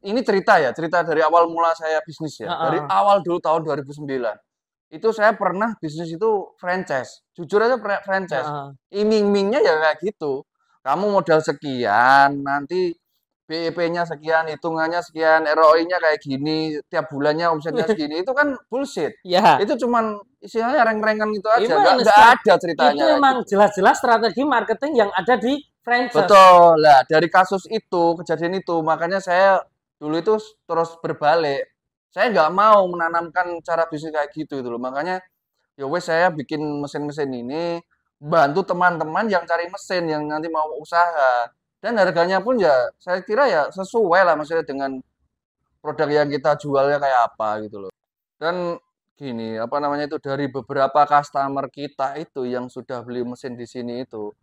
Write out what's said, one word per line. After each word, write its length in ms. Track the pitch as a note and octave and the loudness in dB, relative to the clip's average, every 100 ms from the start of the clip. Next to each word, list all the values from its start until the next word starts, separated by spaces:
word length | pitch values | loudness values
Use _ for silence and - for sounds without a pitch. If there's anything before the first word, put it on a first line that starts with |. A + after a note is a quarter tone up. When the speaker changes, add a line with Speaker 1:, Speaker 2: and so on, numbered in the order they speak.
Speaker 1:
ini 240 | G3 A3 | -4 -4
cerita 320 | A#3 G3 F#3 G3 | 0 -2 2 2
ya, 160 | C#3 | 2
cerita 320 | A#2+ E3 F3 | -4 -4 -2
dari 160 | E3 D#3 | -2 0
awal 240 | D#3 E3+ E3+ | 2 2 2
mula 300 | E3 E3 E3 | 0 -2 -2
saya 240 | D#3+ D#3 | -4 -4
bisnis 400 | D#3 D3 D#3+ - | -6 -12 -14 -12
ya. 80 | - | -10
Speaker 2:
Heeh. 160 | F3 | -6
Speaker 1:
Dari 140 | E3 E3 - | -4 -4 -2
awal 320 | F#3+ G3+ G3+ | 0 2 2
dulu 160 | F3 F3 | 0 -4
tahun 240 | E3 E3 | -2 -2
dua 140 | D#3 C#3+ | -2 -6
ribu 160 | C3+ | -8
sembilan. 400 | D3 D3 C3+ A#2 G#2 _ _ _ _ _ | -14 -8 -6 -6 -8 _ _ _ _ _
Itu 240 | D#3 A3 | -4 -4
saya 240 | A3 G#3 A3 | 2 2 2
pernah 400 | G3 F3 A3+ G#3+ | -2 -2 -4 -4
bisnis 320 | D#3+ D3+ E3+ | -10 -10 -10
itu 200 | E3 A3 G#3 F3 _ | -4 -2 -2 -4 _
franchise. 640 | F3+ F#3 F3+ C#3 B2 - _ | -6 -6 -4 -6 -6 -16 _
Jujur 300 | - D#3+ G#3 | -18 -2 0
aja 160 | A3+ B3+ | 2 0
fra-, 240 | G#3 G3 | -4 -6
franchise. 480 | G3 F#3+ F#3 C#3 D3 | -4 -4 -2 -6 -6
Speaker 2:
Heeh. 200 | D3 C#3 C#3 _ G3 | -8 -10 -18 _ -2
Speaker 1:
Iming-imingnya 640 | G#3+ A3 G3+ G3+ G3 C4 | 0 2 2 0 0 0
ya 160 | G#4 D#3 | 2 2
kayak 240 | D#3 D3+ | 0 0
gitu. 420 | F#3+ - D3+ C3+ - _ _ _ | -6 -6 -6 -6 -10 _ _ _
Kamu 320 | C3 D3 G#3 | -4 -2 0
modal 320 | G3+ E3 D#3 | 0 2 0
sekian, 960 | D#3 C#3+ D3 B2+ A2+ G#2 B2 C#3 C#3 C#3+ | 0 -6 -6 -4 0 4 6 6 6 2
nanti 560 | C#3 C#3 C#3+ F3+ F3+ E3 _ _ _ _ | -4 -6 -4 -4 -4 -6 _ _ _ _
B 220 | _ D#3+ E3 | _ -6 -6
E 40 | |
P-nya 360 | E3+ E3+ F3 E3+ | -4 -4 -2 -6
sekian, 400 | D3+ D3+ D#3+ D#3+ | -8 0 0 0
hitungannya 540 | D3+ E3+ D#3+ D#3+ F3 | -6 -6 -4 -2 -4
sekian, 400 | E3+ D#3+ D#3+ D#3 | -6 -2 2 2
R 140 | D#3 D#3 | 2 4
O 140 | D#3+ | 6
I-nya 240 | D#3+ E3+ F3+ | 4 2 -2
kayak 200 | E3 D3+ | 0 -2
gini, 600 | D3 C3+ D3 D#3 D#3 D3+ - | -4 -6 -4 -4 -4 -8 -6
tiap 240 | E3+ D3+ | -6 -6
bulannya 400 | C#3+ D3 D#3 E3+ | -4 -2 0 -2
omsetnya 320 | D#3+ D#3 D#3 A3 | -2 -4 -4 -2
Speaker 2:
<laughs> 40 | |
Speaker 1:
segini. 320 | G#3+ D3 E3 | -2 -4 -6
Itu 100 | G3 | -4
kan 240 | C4 D4 B3+ _ | -2 -2 -4 _
bullshit. 520 | B3 C#4 - A#3 - | -8 -8 -6 -8 -8
Speaker 2:
Iya. 380 | F#3 F3+ F3+ C#3+ | -2 2 4 4
Speaker 1:
Itu 160 | G3+ C4+ | 2 -2
cuman 400 | B3 A#3+ A3 G#3 - _ | -2 -2 -2 -6 -16 _
istilahnya 420 | G3+ A3+ A3+ C#4+ | -10 -6 -2 0
reng-rengan 480 | A3+ A3 A3 G#3+ G#3+ | 0 0 -2 -2 -4
gitu 160 | G#3+ A3 | -4 0
aja. 160 | A3+ A#3+ | 2 2
Speaker 2:
Emang 140 | G4+ | 2
Speaker 1:
Nggak, 100 | G4+ B3+ | 4 4
nggak 160 | A3 G#3 | 6 8
Speaker 2:
stra-, 160 | A3+ | 8
Speaker 1:
ada 220 | B3 - - | 6 4 2
ceritanya 360 | - - D3+ | 2 2 2
Speaker 2:
itu 100 | - | 4
Speaker 1:
kayak 140 | D#4+ D4 | 2 4
Speaker 2:
emang 160 | C#4 B3+ | 4 2
Speaker 1:
gitu. 120 | - | -2
Speaker 2:
jelas-jelas 440 | G3 G3+ G3+ G3 D4 | 2 2 4 2 2
strategi 440 | B3+ A3+ A3 G3 | 2 2 0 -2
marketing 500 | C#4+ B3 G#3 A3 C#4+ C#4+ | -2 -2 -2 -4 -2 0
yang 140 | G3+ | 0
ada 220 | F3+ F#3+ B3 | 0 0 0
di 160 | A3 C#4+ - _ | 0 -4 -8 _
franchise. 420 | - A#3+ B3+ - | -4 -2 0 0
Speaker 1:
Betul. 560 | F#3 G3+ F#3 F3 E3+ D#3+ | 6 10 10 10 10 8
Lah, 240 | D3+ C#3 | 8 8
dari 240 | B2+ D#3 E3 | 6 0 2
kasus 400 | F#3 F#3 G3 - | 2 2 0 -4
itu, 340 | A3 _ F3+ E3+ E3+ | -8 _ 0 0 0
kejadian 380 | E3+ D#3+ E3+ F#3+ | -4 -4 -2 -6
itu, 240 | F3+ E3+ | -4 -4
makanya 400 | D#3+ D#3 E3+ G3 | -2 -2 -2 -4
saya 400 | F#3 F3+ G3 F#3 - _ _ _ | -2 2 4 2 -2 _ _ _
dulu 160 | D3+ D#3+ | -6 -4
itu 180 | E3+ G#3+ G#3+ _ | -2 -2 -4 _
terus 300 | _ E3 E3 - | _ -4 -4 -6
berbalik. 800 | D#3+ D#3+ D3+ E3 D3+ C#3 - _ _ _ _ | -10 -2 0 2 0 -4 -8 _ _ _ _
Saya 220 | - A#3+ | -4 -2
nggak 200 | F#3+ D#3 | 2 0
mau 360 | F3+ G#3+ G#3+ F#3 | 2 6 6 4
menanamkan 720 | F3 E3 E3+ E3+ F3 F3+ E3+ | -2 -2 -2 -4 -4 -4 -6
cara 240 | E3 E3 | -4 -2
bisnis 240 | E3 D#3 D#3+ | -2 -4 -8
kayak 220 | D#3 D3 | -6 -6
gitu, 320 | D#3 D3+ C#3 | -6 -10 -8
gitu 80 | B2 | -8
loh. 100 | A#2 | -8
Makanya, 400 | B2+ C3+ E3 F#3 - _ _ _ _ | -8 -6 -6 -8 -10 _ _ _ _
ya 100 | _ | _
wes, 220 | C#3 E3+ E3+ | -6 -6 -2
saya 240 | E3 F3+ | 0 0
bikin 320 | D#3 B2 D#3 D3+ D3 | 0 -8 -6 -6 -6
mesin-mesin 500 | C#3+ D3+ D3 D3 C#3 | -8 -8 -10 -6 -8
ini, 540 | B2+ A#2+ D3 E3+ E3+ _ _ _ _ | -8 -8 -8 -6 -8 _ _ _ _
bantu 460 | D3 E3 C#3+ D3+ | -2 2 2 0
teman-teman 600 | - F3+ F3+ E3+ D#3 E3 A3+ | -4 0 0 0 -6 -4 -2
yang 140 | F#3+ | -2
cari 220 | E3+ E3+ F3 | -2 -6 -6
mesin, 400 | G3 - F#3 E3 | -10 -6 -4 -4
yang 180 | D3+ | -4
nanti 220 | D3+ D3+ E3 | -4 -6 -6
mau 220 | D#3+ D#3 D#3 | -4 -4 -8
usaha. 720 | D#3 E3+ F3 E3 C3+ B2 A#2+ _ _ _ | -4 0 0 2 0 0 -4 _ _ _
Dan 180 | G3 A#3 | -6 0
harganya 440 | F#3 E3+ E3+ F#3+ | 0 2 2 0
pun 160 | G3 B3+ | 0 0
ya, 160 | F3 C3 A#2+ _ | 2 2 0 _
saya 240 | - F3+ | -6 -6
kira 240 | F#3 A3 C#4 | -4 0 2
ya 160 | F3 C3 | 2 -2
sesuai 520 | F#3 F#3+ A#3 G#3 E3+ | -6 -6 -2 2 4
lah 160 | F#3 D3+ | 4 2
maksudnya 240 | D3+ E3 | -2 -4
dengan 380 | D#3 C#3 C3+ C3 - _ _ _ _ _ _ _ | -4 -6 -6 -8 -16 _ _ _ _ _ _ _
produk 280 | D3 D3+ D3+ | -12 -4 0
yang 180 | D3+ D3 | 0 0
kita 280 | C#3+ D3 D3 | -2 -2 -2
jualnya 400 | D3 C#3 C#3 C#3+ | -2 0 0 0
kayak 240 | C#3 C3 | 0 0
apa 400 | A2+ _ A2 G#2+ | 0 _ -6 -6
gitu 240 | G#2+ G#2 G2 | -8 -14 -18
loh. 40 | - _ _ _ _ | -18 _ _ _ _
Dan 400 | D#3 F3+ F3 F3 _ _ _ _ | -6 -4 -6 -10 _ _ _ _
gini, 400 | C#3 A#2 A2+ A2 | -12 -10 -10 -8
apa 240 | A#2 C#3+ | -6 -4
namanya 240 | D3 C#3+ | -4 -6
itu, 120 | D3 D3+ | -6 -8
dari 300 | C#3+ C#3 C#3 | -8 -6 -6
beberapa 560 | B2+ A#2+ C#3 C3+ C#3 | -8 -8 -2 0 2
customer 640 | C#3+ D3 D3 C#3+ C#3 C#3 C3+ | 4 2 0 -6 -4 -6 -8
kita 480 | - C#3+ D3 C3+ C#3+ | -10 -14 _ -8 -6
itu 280 | E3+ - | -12 -8
yang 240 | B2+ B2 B2 | -6 -6 -8
sudah 320 | C3 A#2+ B2 | -14 -12 -14
beli 200 | A#2 B2 | -10 -8
mesin 340 | A#2+ B2 C3+ A#2+ | -8 -10 -14 -14
di 80 | |
sini 400 | A#2 B2+ A#2+ A#2+ | -14 -12 -10 -10
itu 240 | C3 A2+ G#2 - | -12 -12 -14 -14